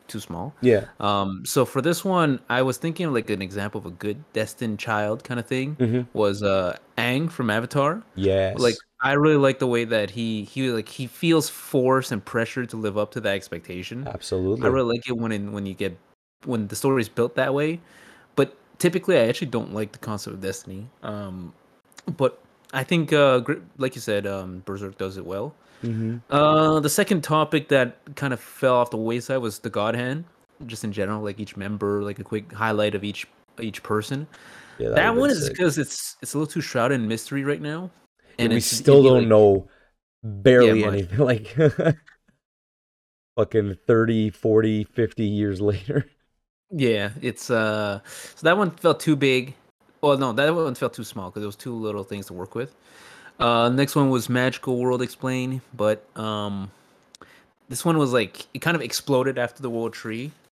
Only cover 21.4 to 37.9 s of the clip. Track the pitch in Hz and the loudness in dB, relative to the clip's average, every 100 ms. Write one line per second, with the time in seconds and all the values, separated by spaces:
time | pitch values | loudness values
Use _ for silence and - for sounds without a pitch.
21.4 | 87 - _ _ _ - - - 131 - | -14 -18 _ _ _ -16 -10 0 -2 -2
22.4 | _ _ _ 135 - 170 147 151 139 127 | _ _ _ -6 0 0 2 4 6 4
23.4 | 120 156 - - 131 127 113 101 98 98 | 2 -6 -6 -6 -6 -6 -4 -2 -2 -6
24.4 | 92 92 95 98 98 95 95 95 87 98 | -8 -12 -10 -8 -8 -8 -8 -8 -10 -8
25.4 | 135 - _ - 120 110 113 117 - 143 | -8 -12 _ -12 -8 -4 -4 -6 -2 2
26.4 | 151 156 156 156 147 - 196 185 147 156 | 4 4 4 2 0 0 2 0 2 0
27.4 | 156 156 - 135 123 - - 143 139 120 | 2 0 2 2 2 -4 -18 -6 -4 -4
28.4 | - - 131 123 120 110 113 120 117 135 | -8 -2 4 4 2 0 -2 -4 -2 -4
29.4 | 117 104 113 104 104 117 123 147 170 _ | -4 -6 -6 -2 -2 -2 -4 -6 -10 _
30.4 | _ - 123 113 110 101 98 107 107 101 | _ -18 -16 -10 -8 -4 -4 -4 -6 -8
31.4 | 101 - 98 104 101 101 101 101 95 107 | -12 -10 -8 -4 -2 -2 -4 -8 -8 -8
32.4 | 104 101 110 107 107 101 104 101 - _ | -8 -4 -2 2 0 0 -6 -10 -14 _
33.4 | _ - 113 - - 107 104 139 151 - | _ -12 -10 -10 -4 -4 -2 -8 -10 -16
34.4 | - - - - - 143 202 233 285 202 | -20 -20 -20 -8 0 2 2 2 2 0
35.4 | 139 - 180 147 139 - - - - 143 | -2 0 0 0 -4 -6 -12 -12 -8 -6
36.4 | 151 170 - 127 120 135 110 113 - 139 | -4 -6 -4 0 0 0 -2 -4 -4 -6
37.4 | 139 151 147 156 180 | -4 -4 -6 -8 -12